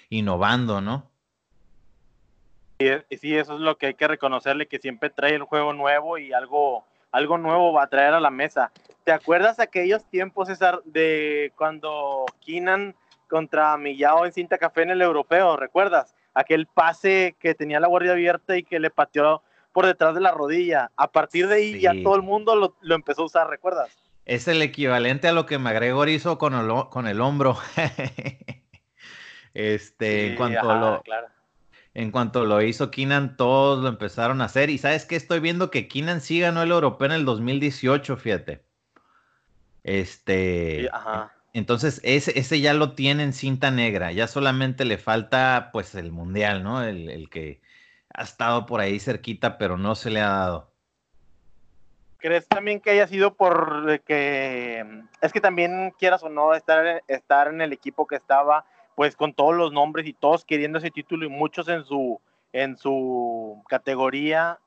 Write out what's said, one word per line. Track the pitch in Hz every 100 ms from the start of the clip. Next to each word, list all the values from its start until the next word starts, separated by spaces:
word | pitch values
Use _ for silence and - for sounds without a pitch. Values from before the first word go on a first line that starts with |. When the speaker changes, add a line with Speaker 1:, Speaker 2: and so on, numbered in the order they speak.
| -
Speaker 1:
innovando, | 113 101 90 101 123 117 98
¿no? | 101 135 - _ _ _ _ _ _ _ _ _ _ _ _ _ _ _ _ -
Speaker 2:
Sí, | 135
e-, | 147 - 131
sí, | 151 156
eso | 151 156
es |
lo | 160 147
que | 139
hay |
que | 127 151
reconocerle, | 156 135 127 139 143 151
que | 143
siempre | 135 113 147
trae | - 143
el | 151
juego | - 151 147
nuevo | 143 139 147 160 165
y | 135
algo, | 127 131 147 139 113 _ _ -
algo | 127 147 170
nuevo | 165 175 175
va | 151
a | 139
traer | 139 143
a | 165
la | 147
mesa. | 131 151 139 123 _ _ _
¿Te | 170
acuerdas | 156 156 175 220 226
aquellos | 214 185 180 214 -
tiempos, | 185 190 196 185
César, | 185 185 180
de | 156 156 160 156 151 147 147 -
cuando | 156 156 151 151 139 139 127 -
Keenan | 156 175 185 190 202 - _ _ -
contra | 160 156 156 151 147
Millao | 143 139 143 160 175
en |
cinta | 180 175 185
café | 165 165
en | 165
el | 185
europeo? | 175 147 - 175 180 143
¿Recuerdas? | 131 180 196 160 - _ _
Aquel | 131 143 160 160
pase | 180 165 165 196 190 180 -
que | 165
tenía | 160 151 151
la | 170
guardia | 175 180
abierta | 175 175 175 - 180
y |
que | 175 165
le | 156
pateó | - 147 147 151 156 _ _ _
por | 185 185
detrás | 180 160
de | 170
la | 190
rodilla. | 156 147 170 175 143 120 -
A | 143
partir | 156 151 170 190
de |
ahí | 208 214 196
ya | 185
Speaker 1:
Sí. | 190
Speaker 2:
todo | 196 196
el |
mundo | 190 214 214
lo, | 214 190 _
lo | 160
empezó | 165 147 143
a | 160
usar, | 165 160
¿recuerdas? | 147 185 170 120 _ _ _ -
Speaker 1:
Es | 120 170
el | 160
equivalente | 147 139 135 123 123 135 170
a |
lo | 170 160
que | 143
McGregor | 120 110 120 135 151
hizo | 156 170 151
con | 151
el | 127 110
ho-, | 123 139
con | 127 113
el | 104
hombro. | 131 143 131 - - -
<laughs> | 151 - 123 - 135 - - - _ _ _ _ - - - - -
Este, | 104 107 107 - - 110 107 104
en |
Speaker 2:
Sí, | 120
Speaker 1:
cuanto | 120 113 110
Speaker 2:
ajá, | 113
Speaker 1:
lo, | 110 101
Speaker 2:
claro. | 113 113 113 _ _ _ _ _ _
Speaker 1:
en | 113 107
cuanto | 123 117 127
lo | 110 104
hizo | 110 117 127
Keenan, | 131 135 143 131 127
todos | 123 135 139 131
lo | 131
empezaron | 110 104 - 117 131
a |
hacer. | 110 131 147
¿Y | 135
sabes | 143 156 -
qué? | 165
Estoy | - 170
viendo | 165 175 185
que | 135 -
Keenan | 139 165 170
sí | - 170
ganó | 175 165
el | 165
europeo | 170 139 - 139
en |
el | 160
dos | 131 110
mil | 120 135
dieciocho, | 147 135 127 143 143 123
fíjate. | 113 90 - 71 _ _ _ _ _ _ _ _ _ _ _ _
Este, | - 98 90 - - 95 92 87 82 78
Speaker 2:
Sí, | 123
ajá. | 113 110 110 107 _ _
Speaker 1:
entonces, | 117 104 117 151 127
ese, | 120 143 - 139
ese | 131 156
ya | 147
lo | 151 147
tiene | 139 139 147
en | 143
cinta | 131 135 131 139
negra. | 127 117 98 85
Ya | 92 113
solamente | 139 139 131 131 131
le | 123 95
falta, | 110 113 110 131 131 123 123
pues, | 110 92
el | 98 85
mundial, | 82 87 101 104 95
¿no? | 98 127
El, | 113 90 80
el | 80 78
que | 82 76 69 _ _ _ _ _
ha | -
estado | 110 - 117 120 113
por | 113
ahí | 98 101
cerquita, | 135 110 120 101 117 -
pero | 98 90
no | 101
se | 107 117
le | 107
ha | 104
dado. | 98 92 82 - _ _ _ _ _ _ _ _ - _ - - _ _ -
Speaker 2:
¿Crees | 160 170 -
también | 202 208 202
que | 208
haya | 202 180
sido | 190 196
por, | - 185 165 156 151 156
eh, | 151
que, | - 147 143 135 135 123 120 113 107 110 113 -
es | 160
que | 208
también, | 196 175 175 185 185 -
quieras | 185 180
o | 160
no, | 147 156
estar, | 160 - 160 165 165 -
estar | 135 - 143 147
en | 160
el | 156
equipo | 139 139 156 147
que | 143
estaba, | - 139 147 151 - _ _
pues, | - 196 -
con | 151
todos | 143 147
los | 175 160
nombres | 147 151 156 156
y |
todos | - 147 165
queriendo | - 151 147 160
ese | 165
título | 147 - 165
y | 151
muchos | 139 151 180 165
en | 170
su, | 135 139 127 107 _ _ _
en | 127 135 123
su | 139 135 131 123 120 113 110 104 -
categoría, | 131 139 131 131 135 151 160 170 170